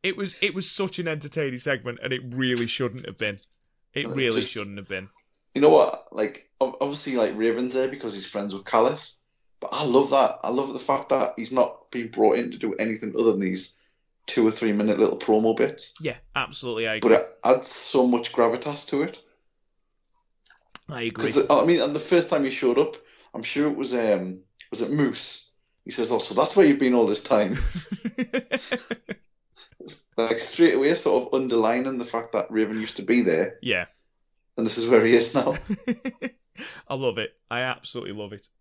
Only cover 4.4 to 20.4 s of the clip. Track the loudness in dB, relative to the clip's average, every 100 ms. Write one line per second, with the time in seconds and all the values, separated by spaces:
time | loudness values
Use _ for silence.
4.4 | 0 -4 -8 -12 -10 -10 -10 _ _ -20
5.4 | _ 4 6 8 6 0 -10 -4 -4 -4
6.4 | _ _ -4 -2 -4 -2 -2 0 0 0
7.4 | 0 0 -2 -2 -2 -4 -8 -8 -6 -6
8.4 | -6 -8 0 2 2 0 -6 -10 _ _
9.4 | _ _ -8 -4 4 4 4 4 2 0
10.4 | -4 -4 -4 -6 -2 -2 0 0 0 -4
11.4 | -4 0 0 -2 _ -10 -8 2 4 4
12.4 | -2 -6 -6 -4 -4 -4 -6 0 2 2
13.4 | 0 -2 -4 -8 _ _ _ _ -4 2
14.4 | 2 2 0 0 0 2 2 2 2 2
15.4 | 2 2 0 -2 -8 -6 -10 -10 -8 -6
16.4 | -6 -8 -8 -4 -4 0 4 4 4 -6
17.4 | 2 2 2 -2 0 2 2 2 -2 0
18.4 | 2 2 -6 -6 -4 -2 -4 -6 _ _
19.4 | _ _ _ _ _ _ _ _ _ _